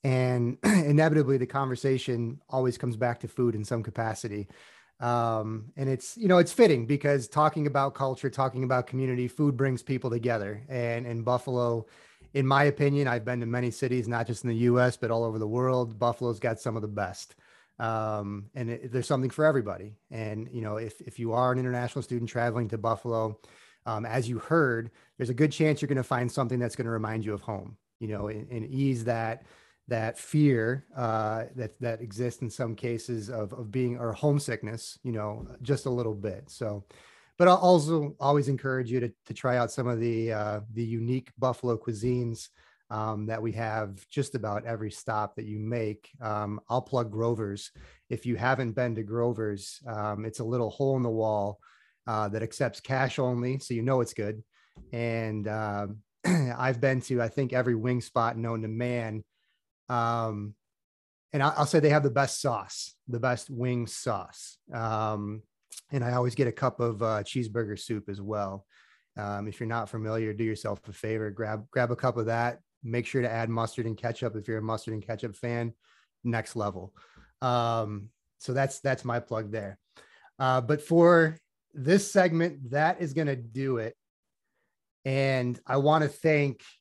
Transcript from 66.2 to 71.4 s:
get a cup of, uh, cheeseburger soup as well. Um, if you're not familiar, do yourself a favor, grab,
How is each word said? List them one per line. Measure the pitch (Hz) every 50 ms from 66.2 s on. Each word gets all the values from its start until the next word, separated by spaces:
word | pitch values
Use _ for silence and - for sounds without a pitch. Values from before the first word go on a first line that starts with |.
| 123 123 117
get | - 135
a | 120
cup | - - - 127 - -
of, | 120 117 113 101
uh, | 117 110 110 104
cheeseburger | 98 - - 131 120 110 104 117 113 101 107 -
soup | - - 117 107 98 -
as | 101 101
well. | 98 101 107 104 101 95 98 98 101 _ _ _ _ _ _ _ _ _ _
Um, | - 104 101 101 101 104 107
if | 101 -
you're | 120
not | 113 117 117 110 101
familiar, | - 110 110 110 110 113 113 107 107
do | 101 113
yourself | 110 107 104 - 107 101 98 _ -
a |
favor, | 98 - - 110 110 110 110 107
grab, | 98 101